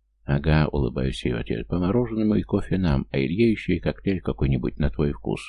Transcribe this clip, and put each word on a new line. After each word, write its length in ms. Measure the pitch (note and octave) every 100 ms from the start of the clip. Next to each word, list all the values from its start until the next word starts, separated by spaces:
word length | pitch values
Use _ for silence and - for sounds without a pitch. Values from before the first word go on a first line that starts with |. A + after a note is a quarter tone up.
| _ _
"Ага", — 440 | - C#2+ D2+ D#2 D2
улыбаюсь 520 | C#2+ B1 C2 C2 -
ей 80 | -
в 60 | A#1
ответ, 280 | - A1+ -
"по 140 | F2
мороженому 560 | F#2 A#2+ A#2+ A2 G#2+ G#2
и 60 |
кофе 360 | - G2+ - F#2+
нам, 300 | F2 C2+ -
а 80 | C#2
Илье 320 | C2 F#2 A#2
еще 220 | G#2 -
и 80 | F2+
коктейль 400 | D#2 - G2 F#2
какой-нибудь 580 | - - C2+ C2 B1+ -
на 120 | D2
твой 220 | - D2
вкус". 300 | C#2 - -